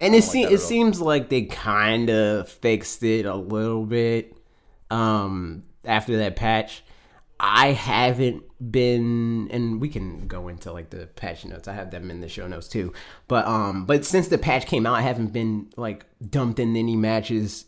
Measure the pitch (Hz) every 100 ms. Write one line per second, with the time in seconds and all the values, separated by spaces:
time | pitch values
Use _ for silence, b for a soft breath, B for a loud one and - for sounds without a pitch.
0 | 196 226 214 262 214 196 - 233 226 175
1 | 160 147 123 131 101 - 110 104 107 113
2 | 117 110 104 107 - - 120 107 - -
3 | 113 113 101 95 92 107 110 113 107 120
4 | 117 117 - - _ _ _ - - 113
5 | 113 107 98 95 85 82 - - 117 110
6 | 117 110 104 - 113 110 - - b b
7 | b b b - 101 110 139 131 120 110
8 | 127 123 127 - - - 120 131 123 120
9 | 117 120 117 117 104 117 117 110 147 123
10 | 95 80 95 90 87 87 - 85 80 90
11 | 85 - 92 82 90 85 101 101 92 87
12 | 90 87 85 - 90 85 - 113 90 B
13 | B B - 123 107 110 101 95 92 147
14 | 147 185 170 160 156 131 - 135 117 120
15 | 123 117 110 117 113 107 101 - 117 -
16 | - - 107 143 120 113 117 113 117 113
17 | 110 113 110 110 107 -